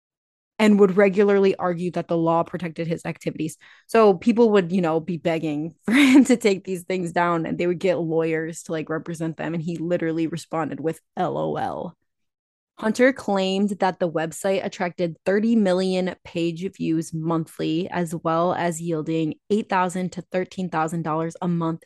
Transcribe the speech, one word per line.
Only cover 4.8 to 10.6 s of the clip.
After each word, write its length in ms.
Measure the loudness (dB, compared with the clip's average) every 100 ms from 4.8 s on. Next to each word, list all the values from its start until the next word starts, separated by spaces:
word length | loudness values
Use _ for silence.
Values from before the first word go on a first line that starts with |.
know, 180 | 0 0
be 180 | -2 -4
begging 600 | -2 -2 -2 -4 -6 -8
<laughs> 40 |
for 80 | 0
him 320 | 4 8 8
to 120 | 8 6
take 280 | 2 0
these 180 | -4 -8
things 300 | -4 -4 -2
down, 340 | 0 2 0 -2
and 100 | -2
they 120 | -2
would 100 | 0
get 220 | 0 0
lawyers 640 | 0 0 0 -2 -4 -10
to, 80 | -8
like, 160 | -8 -4
represent 480 | -6 -6 -6 -6 -6
them. 180 | -6
And 80 | -6
he 140 | -6 -4
literally 500 | -2 -2 -2 -2 -2
responded 540 | -6 -8 -6